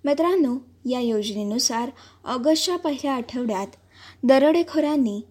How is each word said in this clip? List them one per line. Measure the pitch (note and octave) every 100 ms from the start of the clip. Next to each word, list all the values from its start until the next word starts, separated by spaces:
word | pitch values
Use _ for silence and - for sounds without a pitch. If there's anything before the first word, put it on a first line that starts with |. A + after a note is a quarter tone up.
| C#4+
मित्रांनो, | C#4+ E4+ F#4+ C4+ B3+ - _ A#3+
या | B3+
योजनेनुसार | A#3+ A3 G#3 G#3 G#3 A3+ - A#3 A#3+ - - _
ऑगस्टच्या | - B3+ C4+ D#4+ F#4 F4+
पहिल्या | E4 C4+ C#4+
आठवड्यात | C4 A#3+ B3 A#3+ G3 G3 - _ - - -
दरोडेखोरांनी | A#3+ C4+ C#4+ E4 E4+ D#4 D4 D4+ A#3 G3+ A#3